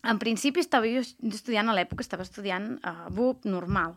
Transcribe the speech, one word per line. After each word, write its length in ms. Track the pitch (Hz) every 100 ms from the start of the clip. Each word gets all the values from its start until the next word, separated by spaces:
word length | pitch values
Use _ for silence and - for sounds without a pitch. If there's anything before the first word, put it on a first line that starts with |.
En 160 | 233 220
principi 400 | 226 226 285 285
estava 260 | 349 262 226
jo 140 | 247
estudiant, 680 | 247 - 226 214 - 220 220
a 40 |
l'època 280 | 202 175 -
estava 200 | 165 180
estudiant, 560 | 180 - 202 185 214 - -
eh, 240 | 165 170
bup 360 | 185 247 254 214
normal. 500 | 185 175 196 165